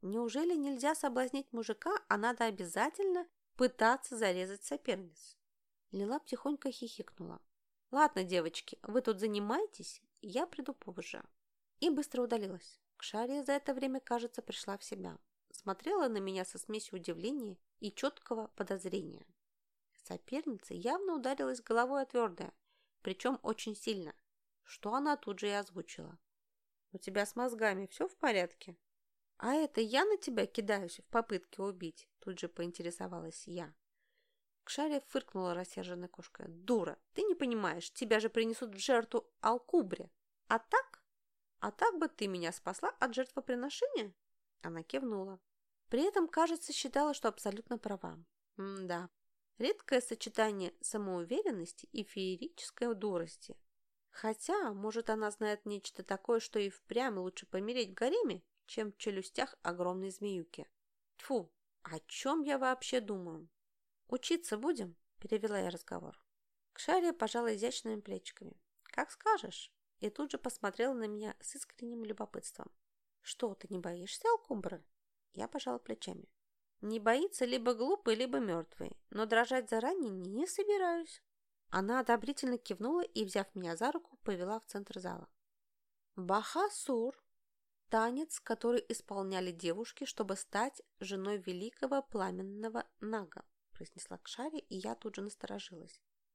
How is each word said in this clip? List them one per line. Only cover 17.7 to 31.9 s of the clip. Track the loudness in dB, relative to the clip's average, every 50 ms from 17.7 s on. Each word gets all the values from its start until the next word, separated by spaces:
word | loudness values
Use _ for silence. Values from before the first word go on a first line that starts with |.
| _ _
и | -6 -6 -4
чёткого | 0 0 -2 -2 -2 -6 -4 -4 -4 -4 -8 -6
подозрения. | -6 -4 -2 -2 -4 -2 -2 -2 -2 -4 -6 -10 -14 -18 -20 _ _ _ _ _ _ _ _ _ _ _ _ _ -20 _
Соперница | -10 -10 -10 -8 -4 -4 -4 -2 -4 -6 -6 -8 -8 -8
явно | -4 -2 0 0 0 0 0 0
ударилась | 0 0 -2 0 0 0 -2 -2 -4
головой | -2 2 4 4 4 4 2 0 0
о |
твёрдое, | 0 2 2 2 2 0 -4 -8 -10 -10 _ _ _ _ _ _ _ _ _ _
причём | -4 -4 0 2 0 0 2 0
очень | -2 -2 -2 -2 -6 -6
сильно, | -4 -2 -2 -2 -2 -4 -8 -10 -14 _ _ _ _ _ _ _ _ _
что | -20 -20 -8 -4 0 0
она | 2 4 4 2
тут | 2 0 -4 -4 -2
же | 0 2
и | 2
озвучила. | 0 0 -2 -8 -10 -10 -10 -10 -12 -12 -14 -16 -18 _ _ _ _ _ _ _ _ _ _ _ _ _ _ -14
«У | -10
тебя | -8 -2 0 0 0
с | 0 0
мозгами | 0 0 0 0 2 2 2 4 2 -2
всё | -6 -4 -4 -4 -4
в | -2
порядке?» | _ 2 4 4 4 2 2 -2 _ -18 -18 -18 -20 _ _ _ _ _ _ _ _ _ _ _
«А | _ 0 2 2
это | 4 2 2 2 0
я | 0 4 4 4 6
на | 6 4
тебя | 2 2 -2 0 0 0
кидаюсь | 0 0 -2 0 2 0 0 0 -4 -8 -12
в | -14
попытке | _ 2 2 2 2 -2 -4 -4 _ -8 -6 -4
убить?» | -4 -4 -4 -8 -8